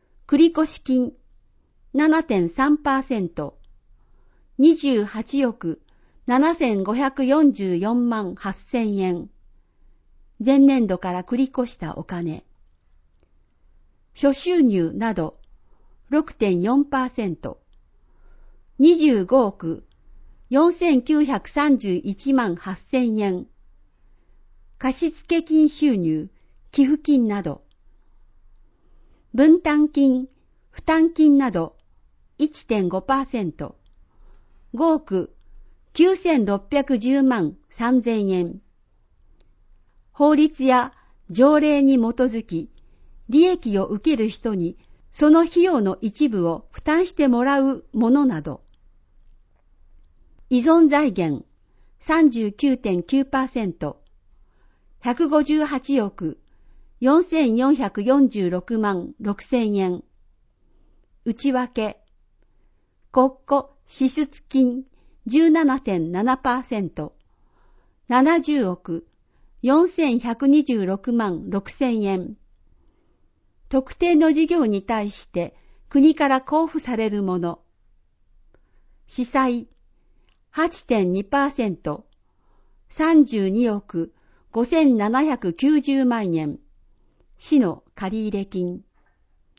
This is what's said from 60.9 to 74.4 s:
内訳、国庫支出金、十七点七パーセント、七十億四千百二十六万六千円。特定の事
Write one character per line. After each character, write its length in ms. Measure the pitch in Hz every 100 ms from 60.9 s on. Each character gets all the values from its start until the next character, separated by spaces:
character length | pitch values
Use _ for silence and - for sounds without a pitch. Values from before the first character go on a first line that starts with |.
| _ _ _
内 280 | 233 220 277
訳、 460 | 254 247 240 214 - _ _ _ _ _ _ _ _ _ _ _
国 180 | 262 262 262
庫 320 | - 277 - _ _
支 220 | - 262
出 340 | - 294 - -
金、 360 | 269 247 247 262 _ _ _ 214
十 240 | 277 330
七 300 | 320 294 269
点 300 | 220 180 165
七 280 | 180 240 262
パ 200 | 254 247
ー 40 |
セ 180 | - 220
ン 100 | 180
ト、 240 | - 151 - _ _ _ _ _ _ _ _ -
七 320 | 247 285 339
十 240 | 302 285
億 420 | 190 175 - 165 - _ _ _ _ _
四 260 | 240 302 349
千 300 | - 294 233
百 260 | 233 233 277
二 160 | 302
十 220 | 277 226 185
六 260 | 196 -
万 380 | 233 208 165 180
六 180 | 196 -
千 320 | - 262 220
円。 340 | 196 185 180 208 _ _ _ _ _ _ _ _ _ _ _ _ -
特 280 | 269 262 -
定 180 | 349
の 180 | 311 320
事 140 | 302